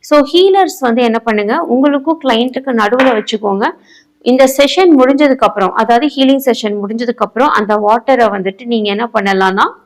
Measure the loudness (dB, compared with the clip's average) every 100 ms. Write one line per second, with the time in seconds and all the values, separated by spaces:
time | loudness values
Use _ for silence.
0 | 2 0 2 2 2 2 0 -2 -2 0
1 | 0 0 -2 -2 -2 -4 -2 0 2 0
2 | -2 -4 -2 -2 -2 -4 -4 -2 0 2
3 | 2 0 -4 -6 -4 -2 -4 -6 _ -20
4 | _ _ -2 2 2 2 0 2 4 4
5 | 4 2 2 2 0 0 -2 -2 2 2
6 | 0 0 2 2 0 -2 -4 -6 -6 -6
7 | -6 -4 -6 -2 0 0 0 -2 0 0
8 | 0 2 2 0 -6 -8 -6 -4 -2 -4
9 | -4 -4 -2 0 0 0 -2 -4